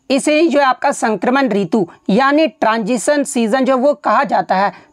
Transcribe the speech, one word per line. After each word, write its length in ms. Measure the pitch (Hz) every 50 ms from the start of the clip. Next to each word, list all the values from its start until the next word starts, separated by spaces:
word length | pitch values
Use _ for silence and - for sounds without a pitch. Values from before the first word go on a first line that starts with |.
| _ -
इसे 280 | 254 269 - 302 302 302
ही 80 | 339 330
जो 120 | 240 285
है 60 | 277
आपका 260 | 262 254 - - 285
संक्रमण 580 | - - - 226 214 - - 254 247 277 269 240
ऋतु 380 | 196 202 202 160 - 226 175 - - - _ -
यानी 380 | 190 233 269 277 285 311 320 311
ट्रांजिशन 760 | - - 247 220 220 226 214 190 254 233 - - 294 294 269
सीजन 420 | - - 240 233 214 220 269 262
जो 120 | 240 269 254
वो 160 | 247 294 285
कहा 300 | - - - 214 240 285
जाता 320 | 190 240 202 170 - 196
है। 180 | 185 202 190 - - - _